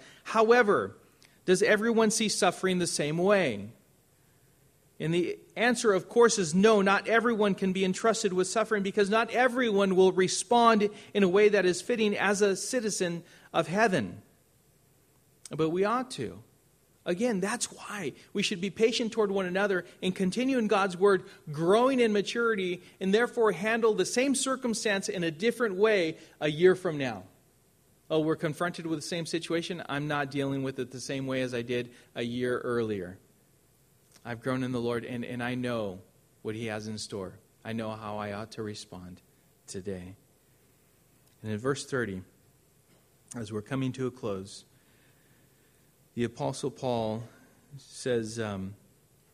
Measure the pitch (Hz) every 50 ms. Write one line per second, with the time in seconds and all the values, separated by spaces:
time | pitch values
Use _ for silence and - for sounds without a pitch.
0 | - - - - - - - 226 226 220 240 247 240 202 175 127 98 98 - -
1 | - _ _ _ - - _ _ - - 185 170 202 - 214 202 214 233 226 220
2 | 220 214 214 - 220 202 - - 208 180 170 - - 185 185 180 175 160 - -
3 | 151 147 156 170 180 202 208 196 175 131 104 101 98 110 - _ _ _ _ _
4 | _ _ _ _ _ _ _ _ _ _ _ _ _ _ _ _ _ _ _ -
5 | 156 156 170 180 170 - - - - - - 175 220 247 233 - - 220 190 180
6 | - - - 233 233 226 - 208 180 147 156 190 202 220 220 202 190 196 196 202
7 | 196 202 220 226 214 240 233 202 214 202 185 - 196 185 180 190 190 185 185 -
8 | - 226 208 - - 196 185 185 180 - - 226 214 220 220 202 196 196 - 214
9 | 202 190 214 226 233 226 - 226 254 247 233 262 247 226 196 196 202 190 185 180
10 | 185 185 180 185 185 - - - - - 240 240 233 226 226 208 214 208 - -
11 | - - - 208 196 175 180 208 214 214 202 202 180 180 175 - - - 240 220
12 | 220 208 202 - 160 196 208 185 208 196 185 185 - - 254 254 220 214 - -
13 | 190 170 170 165 - - - - - - - 165 160 156 170 208 226 220 185 139
14 | 104 87 - 104 - _ _ _ _ _ _ _ _ _ _ _ _ _ _ _
15 | _ _ _ _ _ _ _ _ - - - 151 160 160 170 185 196 208 233 254
16 | 254 254 - - 117 92 87 104 - _ _ _ _ _ _ _ _ _ _ _
17 | - 180 180 180 240 247 220 180 185 202 240 226 - - 185 - - - 208 208
18 | 170 123 - - - - - 202 190 - 220 170 190 190 - - 226 - 220 -
19 | 233 214 - 220 208 196 196 196 185 180 180 190 202 196 190 180 170 - - -
20 | 190 185 185 - 190 185 - 226 254 262 269 247 214 208 220 190 196 196 175 170
21 | 196 202 196 185 - - - - - 156 143 147 165 175 202 226 247 269 269 247
22 | 233 220 208 208 185 - - 233 233 226 220 196 185 180 175 175 - - - -
23 | 185 190 196 226 247 240 240 240 220 214 180 160 202 220 233 233 233 220 214 185
24 | 180 - - 247 262 285 254 262 - 269 262 262 - 233 208 - - 220 196 196
25 | 196 - - 185 170 165 156 156 214 240 233 233 247 214 185 185 214 220 214 196
26 | 165 160 156 - - - - - 151 156 151 151 180 185 180 180 - 175 156 143
27 | 135 120 107 92 95 - _ _ _ _ _ _ _ _ _ _ _ _ _ _
28 | _ - 165 160 151 160 156 - 170 156 143 - 175 175 175 - 165 160 165 151
29 | - - 185 170 160 - - 165 165 - 165 170 165 - 185 160 - - 139 143
30 | 147 151 147 143 143 135 135 139 135 139 139 135 135 135 135 135 127 123 - 123
31 | - - 139 135 135 131 131 131 131 127 127 120 117 120 123 120 123 123 - -
32 | - _ - - 120 117 120 123 123 123 123 - - 127 120 120 113 107 104 98
33 | 85 90 98 - _ _ _ _ _ _ _ _ _ _ _ _ _ _ _ _
34 | _ _ _ - - 120 117 113 120 135 131 131 127 123 127 120 117 120 120 117
35 | - - 123 120 120 - 123 120 120 123 123 127 123 123 120 113 107 98 90 98
36 | - _ _ _ _ _ _ _ - 110 107 110 117 110 107 107 107 110 107 107
37 | - - 117 101 92 90 - - _ _ _ _ - 113 113 113 110 110 110 107
38 | 110 104 104 104 104 104 101 101 110 107 - 113 110 104 104 - - - 95 90
39 | 90 90 92 - _ _ _ _ _ _ _ _ _ - - 98 90 101 95 92
40 | 90 92 104 - _ _ _ _ _ _ _ _ _ _ _ _ _ _ _ _
41 | _ _ _ _ _ _ _ _ 110 107 107 104 120 135 139 135 - - 143 127
42 | 117 104 95 92 92 _ _ _ _ _ _ _ _ _ _ _ _ _ _ _
43 | _ _ _ _ _ - - 120 113 113 110 107 104 - 139 135 131 127 123 127
44 | 127 123 123 - 123 107 98 95 95 104 - - - _ _ _ _ _ _ _
45 | _ _ _ _ _ _ _ _ _ _ _ _ _ _ _ _ _ _ _ _
46 | _ _ - 120 117 113 - - 147 139 135 - - 139 - - 135 127 120 117
47 | 110 110 110 117 120 - - - _ _ _ _ _ _ 143 135 - - - -
48 | - 131 123 117 113 107 107 117 110 107 101 95 95 98 104 - _ _ _ _
49 | _ _ _ _ _ _